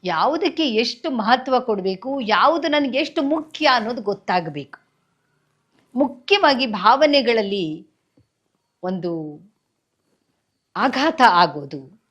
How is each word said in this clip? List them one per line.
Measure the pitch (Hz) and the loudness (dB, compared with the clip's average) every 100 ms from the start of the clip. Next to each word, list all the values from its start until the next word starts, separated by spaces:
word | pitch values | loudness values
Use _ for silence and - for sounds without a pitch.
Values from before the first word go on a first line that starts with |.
ಯಾವುದಕ್ಕೆ | 180 160 208 311 339 285 311 | -2 0 2 2 -2 0 0
ಎಷ್ಟು | 220 233 - 330 | 0 -2 -4 -6
ಮಹತ್ವ | 262 208 247 254 254 | -4 0 0 2 -2
ಕೊಡ್ಬೇಕು, | 254 202 185 190 254 277 | 0 -4 -4 -6 -6 -6
ಯಾವುದು | 214 202 247 330 311 | 0 2 4 2 0
ನನ್ಗೆ | 294 277 254 | 0 0 -2
ಎಷ್ಟು | 302 - | -2 -2
ಮುಖ್ಯ | 277 320 302 - 302 | -2 -2 -4 -2 2
ಅನ್ನೋದು | 247 214 233 | 2 -2 -6
ಗೊತ್ತಾಗಬೇಕು. | 202 196 - 185 165 147 139 - _ _ _ _ _ _ _ _ _ _ _ 240 | -6 -8 -2 -4 -2 -12 -14 -20 _ _ _ _ _ _ _ _ _ _ _ -2
ಮುಖ್ಯವಾಗಿ | 269 - - 403 330 269 262 | -2 -2 -2 2 4 2 -2
ಭಾವನೆಗಳಲ್ಲಿ | 208 196 269 302 285 233 226 202 202 165 160 - _ _ _ _ _ _ _ _ _ | 0 2 4 4 4 2 0 -2 -4 -4 -8 -14 _ _ _ _ _ _ _ _ _
ಒಂದು | 180 185 170 165 151 151 190 _ _ _ _ _ _ _ _ _ _ _ _ 175 | -8 -6 -6 -6 -10 -14 -20 _ _ _ _ _ _ _ _ _ _ _ _ -2
ಆಘಾತ | 247 254 302 311 240 | -2 0 -2 4 4
ಆಗೋದು | 175 175 147 139 147 135 190 _ | 6 2 0 -12 -14 -16 _ _